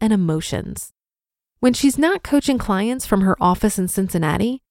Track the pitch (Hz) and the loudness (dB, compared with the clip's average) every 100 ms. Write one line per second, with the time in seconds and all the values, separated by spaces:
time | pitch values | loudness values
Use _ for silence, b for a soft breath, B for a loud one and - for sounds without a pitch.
0 | 220 202 170 156 - - - - - _ | 0 2 0 -2 -4 -8 -8 -12 -16 _
1 | _ _ _ _ _ - 247 247 277 262 | _ _ _ _ _ 0 0 2 0 2
2 | 320 381 - 285 277 254 - 190 220 254 | 0 0 0 0 2 -2 0 -2 -2 -4
3 | - 196 190 - 180 180 214 196 185 - | 0 2 2 2 2 2 0 0 -4 -2
4 | 190 170 156 156 226 262 _ | -2 0 0 0 -2 -4 _